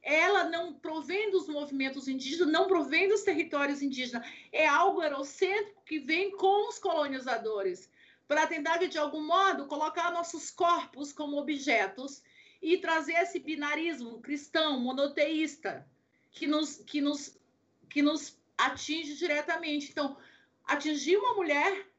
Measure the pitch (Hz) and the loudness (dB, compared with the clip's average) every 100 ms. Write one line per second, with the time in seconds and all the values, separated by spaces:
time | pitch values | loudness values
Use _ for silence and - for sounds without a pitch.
0 | - 311 349 403 339 339 349 285 - 311 | 2 4 6 4 2 -2 -4 -8 -8 -8
1 | 277 381 427 381 302 294 294 269 269 277 | -4 -2 2 0 0 -6 -4 -2 -4 -4
2 | 262 262 262 339 320 320 381 359 262 320 | -6 -6 -4 0 2 4 4 2 2 2
3 | 392 415 403 311 330 294 285 285 277 254 | 4 2 2 0 0 0 0 0 -4 -4
4 | 254 240 - - - - 311 294 381 339 | -6 -6 -10 -18 -6 2 4 6 4 4
5 | 311 277 285 - 370 415 415 - - 311 | 0 -2 -8 -2 0 0 -2 -10 -8 -8
6 | 247 320 403 392 381 403 427 427 392 330 | -2 0 0 2 4 4 2 -2 0 0
7 | 285 262 254 226 214 214 196 180 - _ | 0 -2 -2 -2 -2 -2 -2 -4 -12 _
8 | _ _ _ 294 311 330 302 339 349 320 | _ _ _ 2 2 0 0 2 0 0
9 | 294 302 302 349 392 - 285 294 311 311 | -2 -2 2 4 6 2 -4 -2 -2 0
10 | 339 339 339 330 - - 349 330 - - | -2 -2 -4 -8 -12 2 4 4 0 -10
11 | 285 - 294 285 285 277 285 226 190 - | -12 -6 -4 -4 -4 -4 2 2 2 -4
12 | 277 - _ _ - _ 320 359 330 320 | -12 -14 _ _ -20 _ 0 2 2 0
13 | 302 330 349 330 262 311 294 302 339 277 | 2 0 0 -4 -6 -4 -2 -2 -2 -4
14 | 233 226 - 285 - 330 320 262 247 262 | -10 -12 -8 -8 -2 0 0 0 -2 0
15 | 285 285 294 311 311 - 196 135 - _ | -2 0 0 0 -2 -4 -8 -8 -14 _
16 | _ _ _ - 294 302 311 - - 294 | _ _ _ -6 -2 0 -2 -8 -6 -2
17 | 285 294 - - _ _ _ _ _ 294 | 0 -2 -8 -18 _ _ _ _ _ 2
18 | 294 320 - _ _ - 262 277 - 311 | 2 2 -6 _ _ -2 -2 -2 -6 -6
19 | 294 285 339 294 302 339 330 294 285 - | -6 -4 -2 -2 -2 -4 -2 -4 -4 -4
20 | 285 - - - _ _ - 294 294 294 | -4 -6 -20 -20 _ _ -4 -2 0 -2
21 | 302 392 494 427 339 285 349 392 - | 2 4 4 0 0 2 2 -2 -8